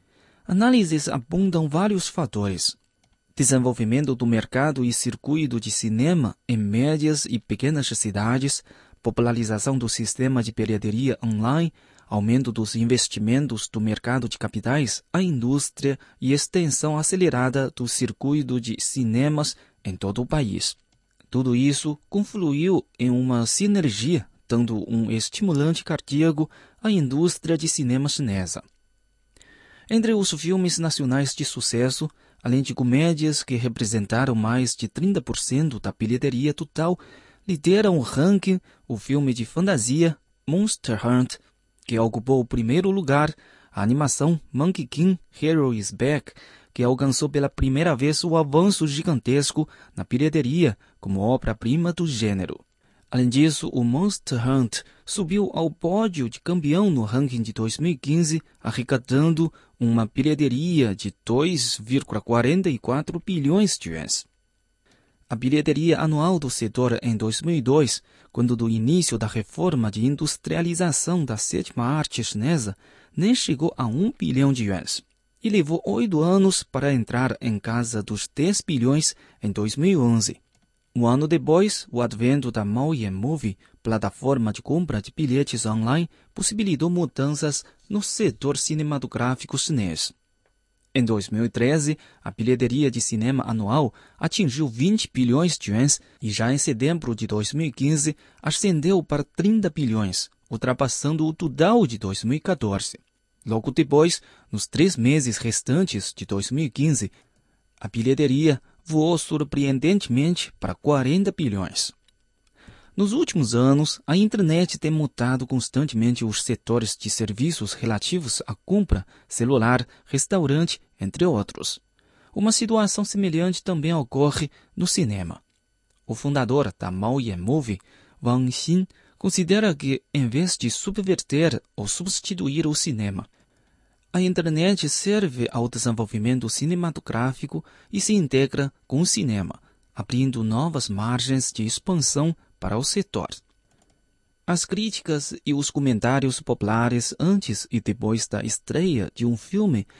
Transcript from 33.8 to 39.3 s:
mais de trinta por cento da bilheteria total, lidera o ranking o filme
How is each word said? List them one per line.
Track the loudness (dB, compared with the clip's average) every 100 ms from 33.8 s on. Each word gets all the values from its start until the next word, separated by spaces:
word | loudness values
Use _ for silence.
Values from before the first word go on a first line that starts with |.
| -2 -2 0 0 2 2
mais | 2 0 0 -2
de | -8
trinta | -2 0 0
por | -2 -6
cento | -2 0 0 -2
da | -6 -4
bilheteria | -2 0 0 0 -2
total, | -2 -6 -2 -2 -2 -6 -20 -20 _ -6
lidera | -2 2 4 4
o | 2
ranking | 0 2 4 4 4 0 -2 _ -8
o | -8
filme | -2 0 2